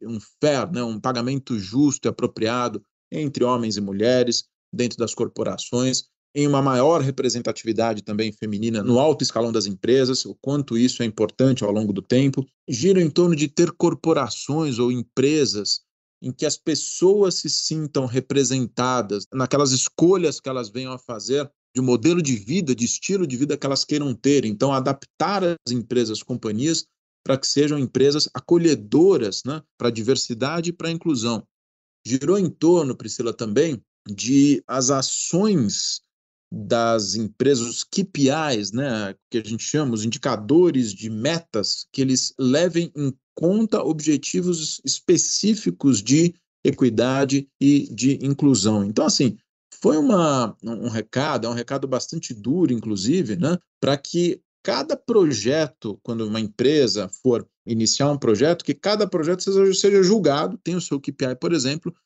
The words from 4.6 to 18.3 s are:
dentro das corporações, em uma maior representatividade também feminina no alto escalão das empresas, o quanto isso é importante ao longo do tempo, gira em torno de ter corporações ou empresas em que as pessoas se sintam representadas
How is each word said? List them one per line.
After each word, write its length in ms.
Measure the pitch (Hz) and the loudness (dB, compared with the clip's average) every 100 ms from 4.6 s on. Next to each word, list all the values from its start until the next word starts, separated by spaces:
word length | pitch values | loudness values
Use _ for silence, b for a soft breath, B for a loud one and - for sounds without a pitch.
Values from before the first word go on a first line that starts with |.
| _ | _
dentro 240 | 101 120 - | -4 -4 -2
das 160 | 113 | -6
corporações, 920 | - 113 - 110 95 - 123 131 127 - _ _ 143 | -4 -6 -4 -6 -6 -4 -2 -2 -2 -6 _ _ -2
em 80 | 147 | 2
uma 140 | 139 | 2
maior 400 | 139 123 139 170 | 2 4 4 4
representatividade 1000 | 135 135 123 117 120 - 113 110 113 104 | 0 -2 -2 -2 -4 -6 -4 0 0 -2
também 280 | 98 107 110 | -4 -4 -4
feminina 520 | 104 110 101 113 113 | -4 -6 -4 -2 -2
no 160 | 123 120 | 2 4
alto 240 | 151 151 | 4 2
escalão 280 | 127 113 117 | -2 -2 -2
das 140 | 110 | 0
empresas, 640 | 104 95 113 127 127 131 - | -2 -4 2 2 2 -2 -6
o 80 | |
quanto 420 | 98 135 143 139 117 | -10 -4 -4 -2 0
isso 260 | 123 - | 0 0
é 40 | 117 | -4
importante 580 | 107 107 - 131 131 | -2 -2 2 2 2
ao 80 | 104 | 0
longo 220 | 104 107 | 0 -2
do 80 | 98 | -4
tempo, 440 | - 123 139 139 135 _ - | 0 2 2 0 -6 _ -10
gira 320 | 113 180 190 | 0 2 4
em 80 | 165 | 2
torno 260 | 156 175 | 4 2
de 140 | 160 147 | 2 0
ter 240 | - 170 | 2 0
corporações 1080 | - 175 170 165 156 120 - - 147 156 117 | 2 0 0 0 0 0 -6 -6 -2 -2 0
ou 140 | 123 | 0
empresas 880 | 123 117 - 131 156 123 101 98 - _ _ _ _ | -2 -4 0 2 2 0 -2 -4 -6 _ _ _ _
em 80 | 127 | -12
que 140 | 123 | -4
as 100 | 151 | -4
pessoas 800 | - - 147 - - 180 208 196 170 | -4 -4 -4 -4 0 4 4 2 0
se 120 | 156 | -4
sintam 560 | - - 156 156 143 | -4 -4 -4 -4 -2
representadas 1200 | 131 127 - | -2 -2 -2